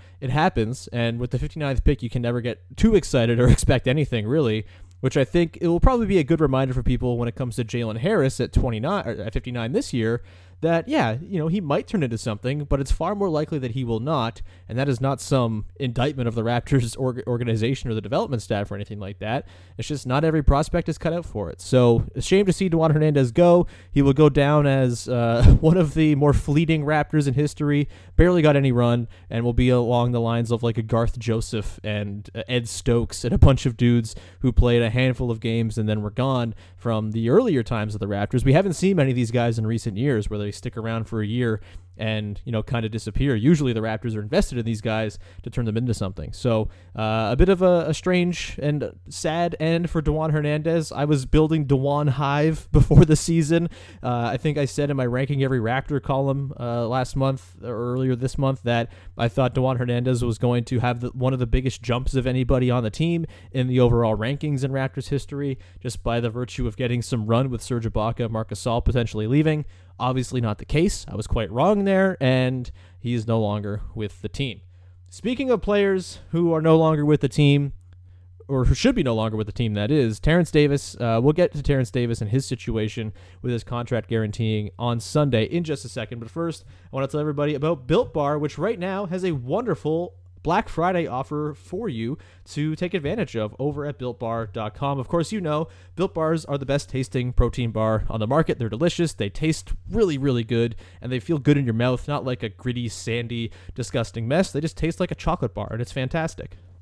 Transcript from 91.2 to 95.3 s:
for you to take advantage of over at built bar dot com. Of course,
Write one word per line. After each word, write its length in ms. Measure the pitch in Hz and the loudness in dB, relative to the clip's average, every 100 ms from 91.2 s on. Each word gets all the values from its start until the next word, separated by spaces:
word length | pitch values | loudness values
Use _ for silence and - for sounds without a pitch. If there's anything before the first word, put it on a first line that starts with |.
| 135 151 151 | -6 -6 -6
for 340 | 147 - 180 226 | -10 -12 -8 -6
you 300 | 113 113 156 - - - | -6 -6 -8 -12 -20 -12
to 300 | 147 151 156 | -6 -4 -4
take 180 | 180 | -4
advantage 420 | 185 139 220 170 117 | -4 -4 -4 -4 -4
of 200 | 107 - | -6 -4
over 260 | 143 143 147 | -6 -4 -8
at 140 | - | -8
built 200 | 123 113 | -8 -8
bar 280 | 117 117 107 | -6 -6 -6
dot 260 | 113 107 | -8 -8
com. 260 | - 139 139 | -6 -4 -4
Of 80 | 120 | -2
course, 240 | 170 160 | -2 -2